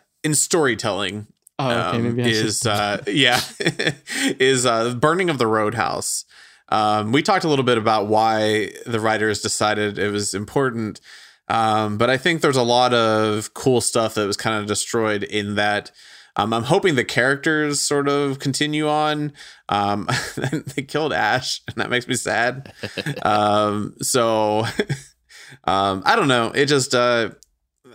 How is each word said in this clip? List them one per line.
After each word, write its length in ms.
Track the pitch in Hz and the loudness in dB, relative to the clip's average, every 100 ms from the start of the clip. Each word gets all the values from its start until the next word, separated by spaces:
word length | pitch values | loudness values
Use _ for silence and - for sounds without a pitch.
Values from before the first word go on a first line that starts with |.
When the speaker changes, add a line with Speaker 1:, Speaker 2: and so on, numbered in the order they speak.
| _ _ | _ _
Speaker 1:
in 120 | 156 147 | -2 -2
storytelling, 920 | - 175 139 107 110 95 95 104 107 _ _ - | 2 2 2 0 -2 -2 -4 -6 -12 _ _ -6
Speaker 2:
Oh, 100 | 135 | -2
okay, 280 | 92 87 117 | 0 0 0
Speaker 1:
um, 60 | 117 120 | -2 0
Speaker 2:
maybe 80 | 120 | 0
I 40 | |
should 120 | 110 110 | 0 0
Speaker 1:
is, 180 | 104 113 | -2 0
uh, 360 | 104 104 101 | 0 0 -2
<laughs> 40 | - | -2
yeah, 320 | 170 123 123 - | 2 4 2 -2
<laughs> 80 | - 170 - 165 - - 269 269 - | -4 -4 -2 -4 -6 -10 -4 -4 2
is, 280 | 131 131 123 | 2 4 2
uh, 240 | 113 120 | 0 -2
the 60 | 123 | 0
burning 340 | 151 175 180 | 0 2 0
of 80 | 135 | 0
the 100 | 110 | 2
roadhouse. 800 | 110 107 110 85 - - - - - - _ _ | 2 0 0 -2 -2 -6 -8 -10 -20 -20 _ _
Um, 420 | 107 107 107 107 | 0 2 2 2
we 80 | 139 | 0
talked 240 | 160 185 165 | 2 2 2
a 20 | |
little 160 | 139 | 2
bit 140 | 127 117 | 2 2
about 300 | 110 110 104 | 2 2 2
why 640 | 107 113 110 107 107 95 - - | 2 4 2 2 0 -2 -8 -6
the 140 | 113 | -2
writers 420 | 110 110 107 101 | 0 2 0 0
decided 560 | 107 - 107 104 104 101 | -4 0 0 0 -2 -2
it 140 | 104 | -2
was 220 | 104 98 | -2 -4
important, 680 | 98 107 147 131 117 107 - - - - _ - | -6 -4 -2 -2 -2 -6 -8 -18 -20 -20 _ -2
um, 500 | 113 110 110 107 104 | 0 2 2 0 0
but 120 | 120 | 2
I 80 | 131 | 2
think 240 | 180 165 | 0 2
there's 160 | 165 131 | 2 2
a 60 | |
lot 300 | 117 120 123 | 4 4 4
of 600 | 120 113 107 110 107 - | 4 4 2 2 -2 -6
cool 260 | - 135 120 | -2 2 2
stuff 360 | - 120 110 107 | 2 0 0 0
that 100 | 101 | -2
was 80 | 104 | -2
kinda 300 | 113 107 104 | -2 -2 -2
destroyed 580 | 101 - 117 110 104 | -4 -2 -2 0 -2
in 320 | - 104 104 101 | -4 -4 -4 -2
that. 360 | 104 104 - - - - - - | 0 -2 -6 -18 -20 -20 -10 -4
Um, 160 | 107 | -2
I'm 120 | 113 | -2
hoping 320 | 123 196 196 131 | 2 2 2 0
the 100 | 107 | 0
characters 720 | 123 127 139 160 156 147 143 | 0 2 0 0 0 0 -2
sort 300 | - 143 139 | 0 0 0
of 300 | 143 143 135 | 0 0 -2
continue 480 | 139 131 151 151 151 | -4 -2 -2 0 0
on. 460 | 151 151 151 147 - - - - | 0 0 -2 -6 -8 -20 -18 -4
Um, 380 | 101 101 104 87 123 - - | 0 0 0 -2 -4 -4 -6
<laughs> 160 | 135 156 - - | -4 -4 -6 -8
they 60 | |
killed 320 | 135 151 151 | -6 -4 -2
Ash, 480 | 92 107 127 - - - | 0 0 0 -2 -8 -8
and 80 | 117 | -6
that 160 | 107 | -2
makes 160 | 123 - | -2 -2
me 80 | 127 | -4
sad. 580 | - 107 123 131 - - | -2 0 0 -4 -14 -12
Speaker 3:
<laughs> 440 | 104 - 151 143 | -10 -8 -8 -4
Speaker 1:
Um, 680 | 98 107 104 104 104 104 104 - | 0 2 4 2 2 -2 -6 -6
so, 640 | - 131 113 110 107 107 110 - - 139 - | -2 0 2 2 2 0 0 -4 -4 -6 -8
<laughs> 500 | _ _ - - - - | _ _ -20 -20 -8 -2
um, 360 | 95 98 95 | 0 0 0
I 120 | - 226 | 2 2
don't 120 | 147 | 4
know. 240 | 123 113 - | 2 2 0
It 100 | 143 | 2
just, 300 | 143 127 123 | 2 2 0
uh, 340 | 123 117 101 - _ _ _ _ 127 | 2 0 -2 -8 _ _ _ _ -20